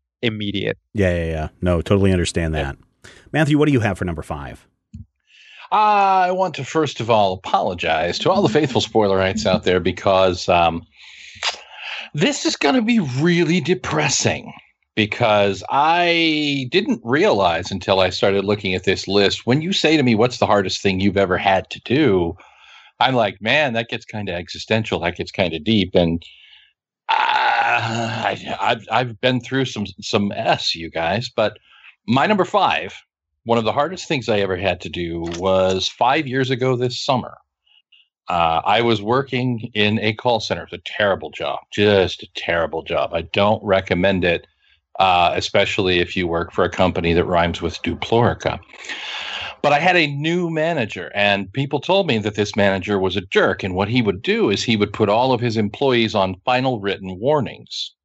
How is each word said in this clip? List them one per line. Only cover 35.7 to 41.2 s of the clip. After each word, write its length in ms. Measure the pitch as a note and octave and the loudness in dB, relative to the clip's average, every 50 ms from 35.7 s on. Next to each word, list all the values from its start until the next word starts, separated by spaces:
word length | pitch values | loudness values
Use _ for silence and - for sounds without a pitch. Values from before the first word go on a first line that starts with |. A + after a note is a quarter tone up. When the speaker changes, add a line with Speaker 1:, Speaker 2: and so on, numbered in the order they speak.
| F#2+ F#2+ F#2 - | 0 0 -2 -6
Speaker 3:
five 380 | - - B2 A#2+ C#3 D#3+ D3+ | -2 0 0 2 2 0 -2
years 240 | C3+ B2 C3+ C3+ B2 | -2 -2 -2 0 0
ago 260 | C3+ A#2 B2+ C3 C3 | 0 0 0 0 0
this 220 | A#2+ B2 B2 B2 - - | 0 -2 -4 -4 -4 -2
summer. 320 | - C3+ A#2+ F2 - - - _ _ _ _ _ _ _ _ _ _ _ _ _ _ _ _ _ - | 0 0 0 0 -6 -14 -18 _ _ _ _ _ _ _ _ _ _ _ _ _ _ _ _ _ -4
Uh, 320 | F2+ F2 E2 E2 E2 D#2 - | 0 2 2 2 2 0 0
I 160 | - G#2 A2+ A#2+ | 2 2 2 2
was 180 | A#2 A2+ G2+ | 2 0 0
working 680 | G2+ G#2+ B2 C3+ C#3 - - B2 B2 B2+ B2 A2 A#2 A#2 - | 0 -2 -2 -2 -2 -2 -4 -2 -2 -2 -4 -4 -8 -6 -2
in 280 | G#2+ G#2 G#2 G#2 G#2+ | 0 2 2 2 0
a 120 | G2+ A2 G#2+ | 0 -2 -4
call 260 | - - B2 A#2+ A2+ | -2 -2 -2 -2 0
center. 220 | - - F#2+ E2+ - | -2 -4 -6 -6 -6
It 100 | - - | -12 -14
was 80 | - | -14
a 160 | - - - - | -12 -12 -2 0
terrible 320 | G#2+ G2+ F#2 E2+ | 0 0 0 -2